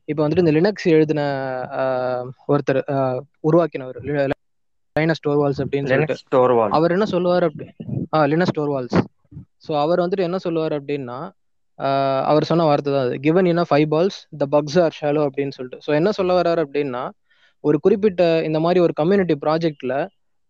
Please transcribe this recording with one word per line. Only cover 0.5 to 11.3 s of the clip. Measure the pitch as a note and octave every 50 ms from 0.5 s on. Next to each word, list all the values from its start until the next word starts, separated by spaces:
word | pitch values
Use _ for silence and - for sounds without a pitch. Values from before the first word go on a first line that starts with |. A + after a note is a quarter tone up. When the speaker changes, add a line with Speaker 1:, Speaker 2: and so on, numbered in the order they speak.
Speaker 1:
லினக்ஸ் | D3 D#3 F3 G#3+ G3 - -
எழுதின, | F#3 D#3+ D#3 D#3 D3+ D#3 D3+ D3 C#3+ C#3 C3+ C3+ C3 C3 B2+ B2+ -
ஆ, | C#3 C3+ C3+ C3 C3 B2+ B2+ B2+ B2+ B2 B2+ B2+ - _ - -
ஒருத்தர், | C#3+ C#3+ C3+ - C3+ C3 - -
ஆ, | C#3 C3+ C3+ C3 B2+ B2+ C#3+ _ _ _ - D#3
உருவாக்கினவர் | D#3 F3 E3+ D3 - C#3+ C3 B2+ B2+ B2
லி-, | B2+ C#3 D3 C#3+ C#3 C3+ - _ _ _ _ _ _ _ _ _ _ _ - D3+
லைனஸ் | D#3 E3 D#3 - - D3
டோர்வால்ஸ் | C#3+ D3 C#3+ C#3
அப்படின்னு | C3+ C#3+ C3+ C3+ C#3 C#3 C#3
சொல்லிட்டு. | B2+ C3
Speaker 2:
லினக்ஸ் | C#3 D#3 D3+ C3 - - - D3
டோர்வால்ஸ். | C3 B2+ B2 B2 A#2 A2 G2+
Speaker 1:
அவர் | C#3+ D3+ E3 E3+
என்ன | F3 F#3+ G#3+
சொல்லுவார் | - F#3+ F3 F3+ F3+ F3+ F3+
அப்படி-, | F3 D#3+ D3 - - - - - - - - - D#3 - -
ஆ, | D#3 D3+
லினஸ் | C#3 D3+ E3 F3+ F#3+ - D#3
டோர்வால்ஸ். | D3 D3 C#3+ C3 B2+ A#2+ - - - - _ _ _ _ - - - _ _
So, | _ - - D#3 D3
அவர் | D3 D#3+ F3 F3+
வந்துட்டு | F3 F3 G3 G3
என்ன | F3+ E3 F3+ F#3+
சொல்லுவார் | - F3+ E3 D#3+ D#3+ D#3 D#3 D3 C#3
அப்படின்னா, | C#3 C#3+ C#3+ C3 A#2+ B2 C3 E3 F#3+